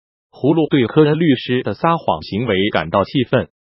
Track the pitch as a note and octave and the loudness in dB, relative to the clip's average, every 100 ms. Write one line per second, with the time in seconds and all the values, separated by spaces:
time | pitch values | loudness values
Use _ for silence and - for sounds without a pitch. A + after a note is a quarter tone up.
0 | _ _ _ - C3 E3 D3+ D3+ A2 - | _ _ _ -4 0 2 2 2 2 4
1 | D3+ D3+ E3 B2+ - B2 A#2+ G2+ E3 E3 | 2 2 2 0 0 -4 -4 -4 -2 -2
2 | - E2 - G2 B2 F#2+ G2+ G2+ D#2+ G2+ | -2 -4 -4 -6 -2 0 0 -2 0 0
3 | F#2+ D3 A#2+ C3 F2+ _ | 0 -2 0 -2 -2 _